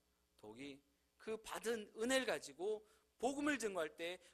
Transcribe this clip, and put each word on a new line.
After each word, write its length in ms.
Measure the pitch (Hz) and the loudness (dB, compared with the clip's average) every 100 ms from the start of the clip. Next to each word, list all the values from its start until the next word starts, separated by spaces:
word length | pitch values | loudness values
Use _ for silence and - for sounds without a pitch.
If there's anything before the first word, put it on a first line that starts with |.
| _ _ _ _ | _ _ _ _
더욱이 420 | 107 113 143 135 _ _ _ _ | -14 -10 -10 -12 _ _ _ _
그 180 | 220 220 | -6 -6
받은 500 | - 190 220 226 208 - | -4 -4 -2 -2 -4 -2
은혜를 280 | 240 262 | 4 4
가지고 640 | 226 151 - 139 202 214 - - _ - | 4 0 -2 -4 -2 -2 -6 -20 _ 0
복음을 400 | 247 277 294 262 | 0 2 2 2
증거할 380 | 214 180 156 - | 2 2 0 0
때, 240 | 170 180 - | -4 -4 -12